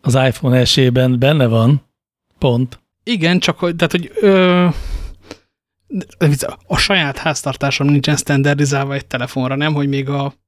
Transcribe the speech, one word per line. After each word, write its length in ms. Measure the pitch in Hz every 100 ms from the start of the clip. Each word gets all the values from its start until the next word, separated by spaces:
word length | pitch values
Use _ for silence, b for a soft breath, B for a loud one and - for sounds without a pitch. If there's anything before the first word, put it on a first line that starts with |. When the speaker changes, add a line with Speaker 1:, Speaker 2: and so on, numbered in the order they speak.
Speaker 1:
az 140 | - 127 131
iPhone 300 | - 135 127
esében 640 | 120 - 127 123 127 123
benne 280 | 131 156 120
van, 340 | 113 117 143 _ _ _ _ _ _
pont. 420 | 135 120 127 - _ _
Speaker 2:
Igen, 360 | - 226 165 180
csak 200 | - 170
hogy, 160 | 180 170
tehát, 160 | 175
hogy, 200 | 180 165 -
ö, 460 | 208 190 185 180 180 B B B B B B B B _ _ _ _ 226 - -
de 100 | 160
vicc, 160 | 139 - - _
a 100 | 180
saját 400 | - 190 147 -
háztartásom 720 | 160 143 143 - 139 - 143
nincsen 280 | 147 131 147
standardizálva 760 | - 139 143 143 143 139 139
egy 120 | 139 -
telefonra, 500 | 123 123 135 127 135
nem, 180 | 151
hogy 140 | 147 143
még 220 | 139 139
a 240 | 143 139 _